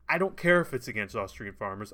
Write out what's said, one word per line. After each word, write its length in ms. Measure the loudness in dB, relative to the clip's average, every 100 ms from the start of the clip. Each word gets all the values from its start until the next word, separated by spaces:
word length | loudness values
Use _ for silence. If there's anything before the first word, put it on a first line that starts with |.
| -2
I 80 | 2
don't 200 | 2 2
care 240 | 6 6
if 120 | 4
it's 140 | -4 -6
against 280 | -4 -4 -4
Austrian 380 | -6 -6 -12
farmers. 400 | -6 -6 -6 -10